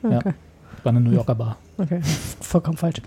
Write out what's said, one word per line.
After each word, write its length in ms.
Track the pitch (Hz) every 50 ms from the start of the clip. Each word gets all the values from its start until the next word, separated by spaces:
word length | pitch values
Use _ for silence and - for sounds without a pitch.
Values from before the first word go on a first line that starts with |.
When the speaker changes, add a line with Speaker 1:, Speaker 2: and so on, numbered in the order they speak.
| -
Speaker 1:
Nee? 80 | 226
Speaker 2:
Ja. 80 | 202 151
Speaker 1:
Okay. 160 | - 196 - - - - - - - - - - -
Speaker 2:
War 80 | 123
eine 100 | 117 120
New 100 | 123 117 151
Yorker 220 | 170 - - 123
Bar. 220 | 110 117 113 110 - - - - -
Speaker 1:
Okay. 220 | 190 143 175 175 160 147 156 - - - - -
Vollkommen 360 | - - - 175 165 160 165
falsch. 200 | - - 170 156
Speaker 2:
Kann 100 | - -